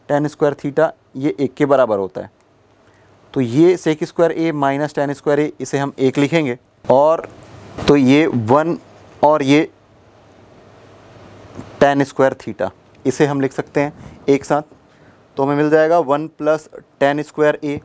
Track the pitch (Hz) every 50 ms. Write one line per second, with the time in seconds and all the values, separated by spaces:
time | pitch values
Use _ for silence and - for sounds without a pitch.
0 | _ - 147 143 147 147 - - 156 147 135 - - 143 131 160 156 156 - _
1 | _ _ - 135 135 147 - - 139 127 - - 147 139 143 135 127 110 107 98
2 | 98 92 - 98 98 101 _ _ _ _ _ _ _ _ _ _ _ _ _ _
3 | _ _ _ _ _ _ - 139 127 113 117 147 170 185 180 170 - 160 156 151
4 | 175 - - - 170 165 160 160 165 165 156 147 139 139 139 139 151 143 - 151
5 | 143 143 139 - - 151 147 147 151 143 - - 131 - - 135 139 139 - -
6 | 135 131 - 147 143 143 165 165 151 127 120 - _ _ _ _ - - 123 135
7 | 147 156 165 - - - - - - - - - - - - - - - 143 143
8 | 131 123 135 147 160 147 - 123 110 107 131 147 156 170 170 - - - - -
9 | - - - - - 147 156 151 139 131 143 151 156 - _ _ _ _ _ _
10 | _ _ _ _ _ _ _ _ - - _ - - - - - - - - -
11 | - - - - - - - - - - - - - - - - 143 143 143 139
12 | 139 - - - 135 135 131 - - 117 101 - 98 95 - _ _ _ _ _
13 | - 135 - - 156 139 143 139 135 131 - - - - - 147 143 147 - -
14 | - - - - - - 139 135 - - 151 147 151 - _ _ _ _ _ _
15 | _ _ _ _ _ _ _ - 135 143 143 143 151 151 156 156 156 160 170 175
16 | 151 131 143 147 160 156 _ - 151 151 156 151 - - - - - _ _ -
17 | 139 139 143 151 147 - - 151 151 151 147 - - 143 107 -